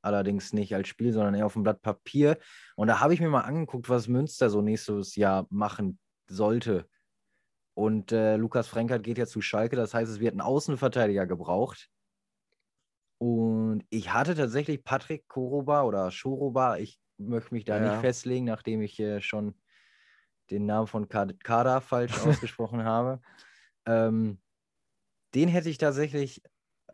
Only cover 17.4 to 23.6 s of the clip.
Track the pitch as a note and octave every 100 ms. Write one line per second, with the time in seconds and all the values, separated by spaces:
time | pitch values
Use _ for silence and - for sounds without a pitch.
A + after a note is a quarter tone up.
17.4 | - A#2+ G#2+ G#2 G#2+ G#2+ B2+ B2 B2+ B2+
18.4 | B2 A2 - A2 G#2 - G#2+ G#2 - G#2+
19.4 | G#2 - _ _ _ _ _ _ _ _
20.4 | - G2+ G#2 G#2+ A2 A2 G2+ A2 G2 F#2+
21.4 | - A#2 B2 C3 - B2+ A#2+ - D#3 C#3+
22.4 | A#2 - A2+ A#2 A2+ A2+ B2 C3 - -
23.4 | - _